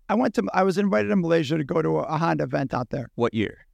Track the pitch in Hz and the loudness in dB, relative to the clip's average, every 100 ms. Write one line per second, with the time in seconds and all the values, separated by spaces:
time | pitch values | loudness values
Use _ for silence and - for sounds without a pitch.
0 | - 208 254 - 190 185 190 180 202 208 | -2 0 0 0 -2 2 2 2 2 2
1 | 208 202 165 165 135 160 135 160 160 156 | 2 2 2 2 2 -2 -2 0 0 0
2 | - 156 165 151 143 147 135 120 123 - | -2 -2 0 0 -2 -4 -4 -4 -4 -6
3 | 120 - 117 113 101 - - | -8 -2 -2 0 -4 -4 -20